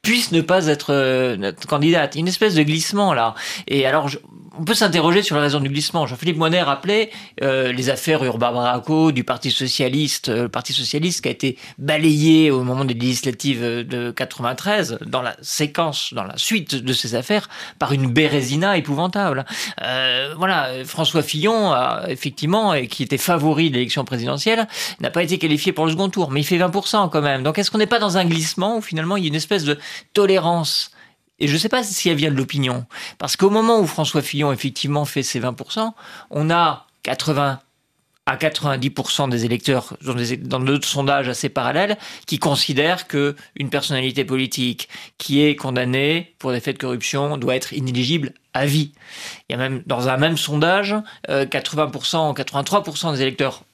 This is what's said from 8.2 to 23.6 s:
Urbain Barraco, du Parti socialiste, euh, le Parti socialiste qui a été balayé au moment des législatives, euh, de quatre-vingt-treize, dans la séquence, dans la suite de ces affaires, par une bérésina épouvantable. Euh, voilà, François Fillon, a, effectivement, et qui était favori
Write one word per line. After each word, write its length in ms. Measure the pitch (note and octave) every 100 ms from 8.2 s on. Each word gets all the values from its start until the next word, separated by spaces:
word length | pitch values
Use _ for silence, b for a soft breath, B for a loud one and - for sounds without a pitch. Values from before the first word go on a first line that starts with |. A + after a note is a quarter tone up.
Urbain 280 | C3 A#2 B2
Barraco, 600 | B2 B2 B2 - D#3 D#3+
du 120 | B2+
Parti 260 | - A#2+ C3+
socialiste, 760 | - C3 - B2+ C#3 D3 - -
euh, 140 | A2+
le 60 | A#2+
Parti 240 | A#2+ -
socialiste 500 | - B2 D3 F3 E3+
qui 60 | -
a 40 |
été 240 | - C3+ B2+ B B
balayé 720 | C3+ D3+ D#3+ D3+ D#3 D#3+ D#3
au 120 | C3
moment 220 | B2 B2+
des 100 | C3+
législatives, 680 | A#2 B2 B2 C3+ B2 C#3+ A#2+
euh, 220 | A#2+ A#2+
de 260 | A#2 B2 A#2+
quatre-vingt-treize, 880 | - C3+ - A#2+ B2+ G3+ G#3 D#3 A#2 A2
dans 160 | B2+
la 140 | A#2+ -
séquence, 680 | - - D3 D3+ E3 C3+ -
dans 100 | B2
la 120 | F#2+ -
suite 380 | - A3 D3
de 180 | C3+ B2+
ces 220 | B2 A2+
affaires, 340 | A#2 C3 G#3 - B B -
par 140 | C3+
une 160 | C#3 C3
bérésina 640 | A#2+ D3+ D3+ B2+ C#3+ F#3+ F#3
épouvantable. 680 | D3 C#3+ F3+ G3+ F#3+ C3+ C3 A3 A3 -
Euh, 520 | - B2+ C3 B2 C#3 D#3+
voilà, 480 | F#3 F3 C3 B2+
François 380 | C3 - D3+ E3
Fillon, 500 | C#3 D#3 G3 A3+ G3+
a, 320 | C3 B2+ - -
effectivement, 680 | C3+ D3+ - D3 G3+ G#3+
et 140 | D3+ B2
qui 140 | -
était 160 | C3+ C#3+
favori 520 | - E3+ D3+ D3